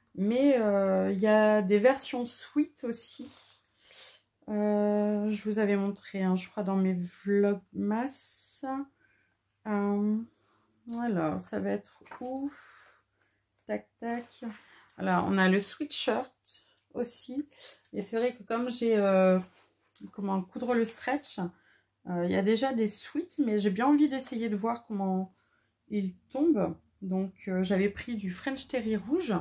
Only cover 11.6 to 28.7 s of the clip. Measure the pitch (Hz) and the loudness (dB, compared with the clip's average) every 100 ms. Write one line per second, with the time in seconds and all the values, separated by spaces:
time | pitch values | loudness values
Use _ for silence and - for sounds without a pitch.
11.6 | 196 202 - _ - - 247 269 277 - | -4 -4 -8 _ -20 -12 -8 -6 -6 -8
12.6 | - - - _ _ _ _ _ _ _ | -20 -20 -20 _ _ _ _ _ _ _
13.6 | - 208 - - 233 240 240 - 233 208 | -8 -8 -8 -12 -8 -8 -8 -14 -14 -14
14.6 | - - _ - 190 180 180 196 190 196 | -20 -20 _ -8 0 0 2 4 4 4
15.6 | 202 - 294 - - 226 269 _ - - | 0 -8 -8 -4 -2 -2 -4 _ -20 -20
16.6 | _ _ _ - 240 - - 262 294 - | _ _ _ -8 -6 -6 -8 -8 -8 -12
17.6 | - - _ 202 196 226 247 247 - 226 | -20 -20 _ -10 -4 -2 -2 -4 -6 -4
18.6 | 247 240 233 214 196 190 185 185 180 _ | -2 -2 2 4 4 6 6 4 0 _
19.6 | _ _ _ - 202 - 196 190 185 220 | _ _ _ -20 -16 -8 -4 -4 -4 -8
20.6 | 240 233 226 - - 285 - - 175 - | 0 0 0 -2 -4 -4 -4 -6 -8 -8
21.6 | _ _ _ _ - 175 175 185 196 220 | _ _ _ _ -6 -2 0 2 2 2
22.6 | 269 233 208 - - 294 359 - 254 208 | 0 0 -2 -4 -8 -8 -6 -2 0 2
23.6 | 202 190 262 294 294 262 254 233 226 208 | 2 2 4 6 4 0 -6 -4 -2 -2
24.6 | 226 233 - 208 190 185 190 _ _ _ | -2 -4 -6 -4 0 0 -2 _ _ _
25.6 | _ _ - 208 190 - _ 262 330 233 | _ _ -6 -4 -4 -6 _ 0 2 4
26.6 | 165 165 _ - 190 185 190 - - 185 | 0 -4 _ -12 -4 -2 -2 -6 -4 -2
27.6 | 185 190 202 202 - 220 190 180 269 269 | 2 2 2 -2 -8 -6 -6 -6 -6 -8
28.6 | - | -6